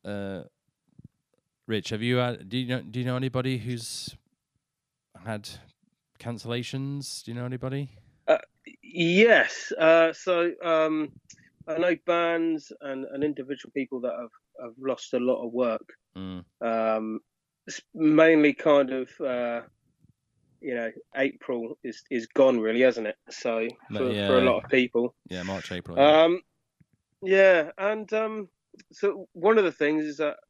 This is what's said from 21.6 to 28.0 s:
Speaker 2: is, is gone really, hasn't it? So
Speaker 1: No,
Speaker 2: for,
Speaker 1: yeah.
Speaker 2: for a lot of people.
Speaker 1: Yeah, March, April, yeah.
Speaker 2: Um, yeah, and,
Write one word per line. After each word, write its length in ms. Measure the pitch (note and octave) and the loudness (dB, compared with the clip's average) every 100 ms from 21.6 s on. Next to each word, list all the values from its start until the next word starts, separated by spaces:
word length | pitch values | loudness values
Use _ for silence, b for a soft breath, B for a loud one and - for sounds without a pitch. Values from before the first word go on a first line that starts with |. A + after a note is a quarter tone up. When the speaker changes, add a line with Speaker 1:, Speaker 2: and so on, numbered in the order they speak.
| A#2 D3 | -6 -10
Speaker 2:
is, 180 | B2 A2 _ | -12 -14 _
is 180 | B2+ A2+ | -6 -4
gone 340 | - C3+ A#2+ | 4 4 4
really, 180 | A2 A#2 | 0 4
hasn't 280 | B2+ A#2 G#2+ | 4 2 -6
it? 100 | - - | -8 -14
So 380 | - B2+ A2+ A2+ - _ | -8 -4 -2 -4 -8 _
Speaker 1:
No, 100 | G#2+ | -4
Speaker 2:
for, 140 | G2+ | -2
Speaker 1:
yeah. 140 | G#2 G2+ | -2 2
Speaker 2:
for 100 | G2+ | 4
a 40 | |
lot 220 | B2 F#2+ | 4 0
of 60 | - | 2
people. 440 | C3 B2 A#2+ A#2+ _ - | 0 2 0 -2 _ -12
Speaker 1:
Yeah, 140 | F2+ | -10
March, 260 | F2+ F#2+ - | -6 -8 -8
April, 240 | F2+ - F2 | -10 -6 4
yeah. 260 | C#3+ D#3 | 6 8
Speaker 2:
Um, 180 | E3 F3+ _ _ _ _ _ _ _ _ | 6 2 _ _ _ _ _ _ _ _
yeah, 500 | F#3 F#3+ F#3+ F3 D#3 - | 0 6 8 6 2 -4
and, 340 | G3 A3 | -4 -4